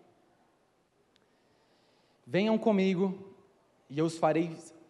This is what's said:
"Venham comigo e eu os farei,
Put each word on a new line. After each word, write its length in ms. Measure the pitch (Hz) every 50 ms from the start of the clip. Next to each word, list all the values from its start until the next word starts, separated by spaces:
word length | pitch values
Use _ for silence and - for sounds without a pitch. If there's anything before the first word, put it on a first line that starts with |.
| - _ _ _ _ _ _ _ _ _ _ _ _ _ _ _ _ _ _ _ _ _ _ _ _ _ _ _ _ _ _ _ _ _ _ _ _ _ _ _ _ _ _ _ _
"Venham 320 | 127 127 180 208 220 220
comigo 800 | 220 220 226 208 190 190 190 190 170 196 190 185 - - - - - - _ _ _ _ _ _ _ _ -
e 100 | 135 151
eu 60 | 160
os 120 | 165 160
farei, 400 | - 175 156 151 160 170 165 160 - - - - - - -